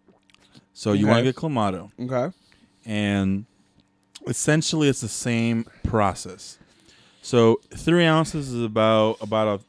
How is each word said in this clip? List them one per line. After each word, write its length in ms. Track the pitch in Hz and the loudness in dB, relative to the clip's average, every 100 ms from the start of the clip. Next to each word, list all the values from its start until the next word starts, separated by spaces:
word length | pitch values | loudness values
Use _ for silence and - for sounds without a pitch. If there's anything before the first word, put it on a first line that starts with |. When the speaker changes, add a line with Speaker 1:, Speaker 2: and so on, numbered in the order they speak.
| _ _ _ _ _ - _ | _ _ _ _ _ -20 _
Speaker 1:
So 200 | - 107 | -8 -2
you 120 | 101 104 | 2 4
wanna 140 | 117 | 4
Speaker 2:
Okay. 80 | 123 | 2
Speaker 1:
get 60 | 127 | -2
Clamato. 560 | 160 131 104 92 82 - | -4 -2 -2 -4 -10 -12
Speaker 2:
Okay. 360 | 127 131 143 - _ _ _ _ - | -6 -4 -4 -8 _ _ _ _ -8
Speaker 1:
And 600 | 104 104 101 95 98 107 _ _ _ _ _ _ - - | -4 0 0 0 -2 -6 _ _ _ _ _ _ -14 -8
essentially 640 | 123 - 156 - 160 143 | -4 0 0 0 0 0
it's 120 | 131 | 0
the 60 | 110 | -4
same 560 | - 123 117 117 113 117 - | -8 -4 -2 0 -2 -6 -8
process. 760 | - 113 101 90 - 90 - - _ _ _ _ _ _ | -4 0 0 -2 -10 -16 -18 -20 _ _ _ _ _ _
So 400 | - 123 113 117 _ | -2 4 4 4 _
three 320 | - - 175 165 | -8 0 2 4
ounces 460 | 160 160 160 139 | 2 0 -4 -6
is 120 | 120 | -4
about, 540 | 117 110 110 110 110 110 | -2 2 4 4 2 -2
about 400 | 104 110 107 101 | -4 0 0 -2